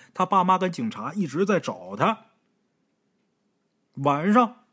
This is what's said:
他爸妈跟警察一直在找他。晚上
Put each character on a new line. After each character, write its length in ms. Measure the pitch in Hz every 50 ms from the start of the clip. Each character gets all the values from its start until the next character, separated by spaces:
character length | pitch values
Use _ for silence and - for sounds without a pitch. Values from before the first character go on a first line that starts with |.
| - _ -
他 140 | - 185
爸 180 | 180 - 185 180
妈 140 | 185 185 185
跟 120 | 185 185
警 200 | 170 - 120 110
察 240 | - - 107 135 165
一 120 | 208 185
直 200 | 143 123 156 202
在 120 | 190 208 170
找 380 | - - 104 92 90 92 98
他。 300 | 107 143 202 220 - - _ _ _ _ _ _ _ _ _ _ _ _ _ _ _ _ _ _ _ _ _ _ _ _ _ _ _ _ _ _ _ _ _ _
晚 380 | 139 135 143 139 147 160 202 208
上 320 | 247 247 220 - - _ _